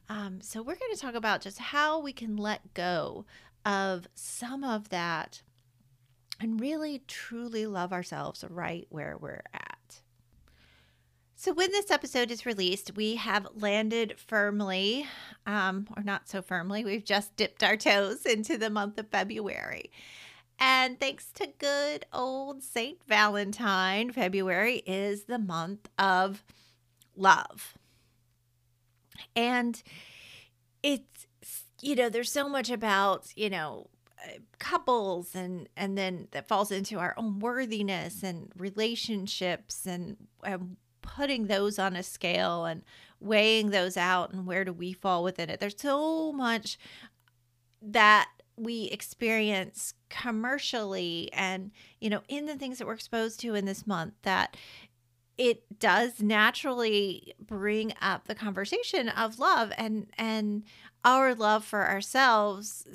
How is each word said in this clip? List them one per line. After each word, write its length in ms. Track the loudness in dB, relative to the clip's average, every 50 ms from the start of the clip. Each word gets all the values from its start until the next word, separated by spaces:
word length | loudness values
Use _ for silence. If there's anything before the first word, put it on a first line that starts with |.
| _ -12
Um, 320 | -10 -8 -8 -8 -10 -12
so 220 | -12 -12 -10 -10 -8
we're 140 | -8 -8
gonna 200 | -6 -6 -6 -6
talk 180 | -6 -8 -6 -6
about 280 | -2 0 0 0 0 -2
just 160 | -8 -12 -10
how 400 | -10 -2 0 2 2 2 2 0
we 140 | -2 -6 -8
can 240 | -8 -6 -4 -4
let 380 | -2 -2 -2 -2 -4 -8 -10 -6
go 520 | -2 -2 0 0 0 -2 -2 -6 -10 -14 -14 -20 -20 -20 -20 _ _ _
of 420 | 0 0 2 2 0 -2 -4 -6 -12 _
some 500 | -14 -12 -10 -10 -10 -8 -8 -6 -6 -2
of 240 | -2 -2 -2 -4 -4
that 540 | -4 -2 -2 0 -2 -2 -4 -6 -12 -20 -20 _ _ _ _ _ _ _ _ _ _ _ _ _ _ _ _ _ -10 -6
and 200 | -4 -2 -2 -2
really 420 | -2 -2 -2 -2 -4 -4 -6 -8 -10
truly 600 | -12 -12 -12 -12 -10 -10 -8 -8 -6 -4 -4 -4
love 260 | -2 -2 -4 -2 -2 -4
ourselves 520 | -4 -6 -6 -8 -6 -6 -8 -8 -10 -14 -12
right 380 | -8 -6 -6 -6 -6 -8 -10 -12
where 280 | -10 -10 -8 -8 -10 -10
we're 260 | -10 -10 -12 -12 -14 -14 -12
at. 480 | -12 -12 -12 -16 -18 _ _ -20 -20 _ _ _ _ _ _ _ -20 -20 _ _ _ -20 _ _ _ _ _ _ _ _ _ _ _ _ _ _
So 160 | -4 -2 -2 2
when 180 | 2 2 4 2
this 180 | 0 2 2
episode 400 | 2 0 0 -2 0 0 0 0
is 160 | -2 -6 -4
released, 500 | -4 -2 0 0 0 0 0 -4 -10 -6
we 200 | -2 -2 -2 -2
have 300 | -2 -2 0 0 0 0 -2 -8
landed 600 | -4 0 2 2 2 2 2 0 0 0 -2 -4
firmly, 920 | -10 -8 -2 0 2 2 2 2 0 -2 0 0 2 2 2 2 0 -2 -6 -10 -14 -16 -18 -18 -12 _
um, 420 | -2 0 0 0 0 0 -2 -6 -8 -8
or 60 | -6 -4
not 260 | -2 -2 -4 -4 -6
so 120 | -8 -8
firmly. 440 | -6 -4 -4 -4 -2 -2 -4 -2 -2
We've 200 | -2 -2 -4 0
just 320 | 2 2 2 2 -2 -2
dipped 260 | -2 -2 -2 0 _ 4
our 140 | 4 4
toes 480 | 4 4 6 6 6 4 2 -2 -2 2
into 320 | 2 2 2 2 -2 -2
the 140 | 0 0 0
month 280 | 0 0 -2 -2 -4 -8
of 100 | -6 -2
February. 840 | 0 0 0 0 -4 -4 -4 -4 -6 -6 -6 -8 -8 -10 -10 -14 -16 -20 -20 -20 -20 -18 -20 -20 -20 -20 _ _ _ 2
And 400 | 4 4 6 4 4 2 0 -2
thanks 280 | -4 -4 -4 -6 -14 -18 -6
to 140 | -6 -6 -6 -6 _
good 480 | -2 0 0 2 0 -2 -2 -6 -8 -8 -4
old 500 | -4 -4 -2 -4 -6 -6 -8 -10 -12 -12
Saint 420 | -6 -4 -4 -4 -4 -6 -12 -2
Valentine, 1080 | 2 4 6 6 6 4 0 -2 -2 -4 -2 0 2 4 4 4 2 2 0 0 -2 0
February 680 | 0 0 0 2 0 2 2 2 2 2 2 2 0 -2
is 380 | -4 -2 -2 0 -2 -2 -4 -6
the 140 | -6 -4 -4
month 500 | -2 -2 -2 -2 -4 -4 -6 -10 -12 -8 0 2
of 460 | 4 6 6 6 4 2 0 -6 -12 _ -20 -20 -20 _ _ _ _ _ _ _ -20 _ _
love. 600 | 4 8 8 8 8 6 -2 -8 -14 -16 -16 -18 -20 _ _ _ _ _ _ _ _ _ _ _ _ _ _ _ _ _ _ _ _ _ _ _ _ _ _ -20 -20 -20 -4 _
And 480 | 2 2 4 4 2 2 0 -2 -6 -10 -18 -20 -20 -20 -20 -20 -20 -20 -20 -20 -20 -20 _ _ _ _ _ _ _ 0
it's, 440 | 0 0 0 -4 _ -20 -20 -20 -20 _ _ -18 -14 -14 -14 -14 -16 _ -8
you 140 | -4 0 4
know, 140 | 4 4 4
there's 220 | 2 0 -2 0
so 180 | 0 -2 -2 0
much 220 | 0 -2 -2 -2
about, 560 | -4 -2 2 4 4 6 6 4 4 2 -2 -10 -6
you 140 | -4 -4 -2
know, 380 | -2 -4 -4 -6 -8 -10 -14 -18 _ _ _ _ _ -18 -16
uh, 140 | -16 -16 -16 -20 _ -16 _
couples 760 | -6 -2 -2 0 4 4 4 4 4 2 0 -2 -4 -6 -8
and, 340 | -6 -6 -6 -6 -8 -10 -12 _
and 200 | -6 -4 -2 0
then 320 | 0 0 -2 -2 -6 -10 -8 -8
that 160 | -8 -2 0
falls 220 | 2 2 2 2
into 280 | 0 -4 -4 -4 -4 -4
our 160 | -4 -4 -4
own 220 | -4 -4 -4 -4 -2
worthiness 840 | -2 -2 -2 -2 -2 -2 -2 -2 -2 -2 -2 -4 -4 -6 -8 -8 -6
and 280 | -6 -6 -8 -10 -14 -12
relationships 1300 | -10 -8 -6 -2 0 0 0 0 -2 -4 -4 -4 -4 -2 -4 -4 -2 0 0 0 -2 -4 -10 -10 -8 -6
and, 300 | -6 -6 -6 -6 -8 -10 -14 -16 -20 _ _ -8
and 320 | -6 -6 -6 -6 -10 -12 -16 _ _ _ _
putting 460 | -16 -14 -6 -4 -2 -2 0 -2 0
those 320 | 2 2 2 2 2 2 0
on 180 | 0 0 0
a 60 | -2 -6
scale 600 | -8 -8 -4 -2 0 2 2 2 2 2 0 -2
and 180 | -4 -4 -6 -10 -16 -20 -20 -20 -20 _ _
weighing 500 | -2 4 4 6 6 6 6 4 4 2
those 260 | 2 2 2 2 0
out 360 | 0 2 4 4 2 2 -2 -6
and 140 | -8 -6
where 180 | -2 -2 -2 -2
do 80 | -2 -4
we 200 | -6 -6 -8 -8
fall 300 | -2 0 2 2 2 2
within 280 | 0 -2 -2 -4 -6
it. 100 | -4 -4
There's 180 | -4 -6 -6 -4
so 540 | 0 0 2 2 2 2 0 0 0 -2 -2
much 460 | 0 0 0 0 0 -2 -6 -10 -10 -14 -20 -20 -20 -20 -20 _ _ _ _ _ _ _ _ _ _ _ _ _ _
that 480 | -14 -2 4 8 10 10 10 10 8 4 -2 -14 _ _ _
we 280 | -6 -6 -4 -4 -4 -4
experience 1080 | -4 -6 -8 -10 -14 -8 -2 0 2 2 2 2 2 2 0 -2 -4 -8 -10 -10 -10 -10 -14 _ _
commercially 1200 | -10 -8 -6 -4 -2 -2 -2 -2 -2 -2 -2 -4 -2 -2 -4 -2 -4 -2 -2 -2 -4 -4 -6 -6 -4
and, 400 | -2 -2 -2 -2 -4 -6 -10 -14 -18 -20 -20 -14 _
you 100 | -2 -2
know, 120 | -2 -2 -4 -6
in 180 | -8 -6 -6
the 80 | -6 -6
things 240 | -6 -8 -8 -8 -8
that 80 | -6
we're 60 | -8 -8
exposed 480 | -8 -8 -4 -2 -2 -2 -2 -4 -6
to 140 | -6 -2 -2
in 100 | 0 0
this 220 | -2 -4 -6 -4
month 280 | -4 -4 -2 -4 -6 -10 _ -2
that 340 | 0 2 2 2 0 -2 -10 -18 -18 -20 -20 -20 -20 _ _ _ _ _ _ _ _ _ 2
it 420 | 4 4 4 2 -4 _ -8 0
does 400 | 4 4 6 6 4 2 0 0
naturally 1120 | 2 4 6 6 6 6 6 2 -2 -2 0 0 2 4 4 4 4 2 -2 -6 -10 -16 -20 -20
bring 540 | -12 -10 -8 -2 0 0 0 0 0 -2 -4 -2
up 260 | 0 0 0 -2 -4
the 80 | -8 -8
conversation 720 | -6 -4 -4 -4 -4 -4 -2 -2 -2 -2 0 0 0 0 0
of 300 | 0 0 -2 -2 0 2
love, 340 | 4 4 6 4 4 0 -2 -4
and, 280 | -2 -2 -2 -2 -4 -6 -6 -4
and 460 | -2 -2 0 0 0 0 -2 -2 -4 -8 -18 -20 -20 -20 _ _ 6
our 300 | 6 8 8 6 6 4
love 300 | 4 4 4 4 4 2
for 240 | 0 0 0 2 2
ourselves 1000 | 2 0 -2 0 4 6 8 8 8 6 6 2 0 -4 -8 -10 -12 -12 -14 -16 -18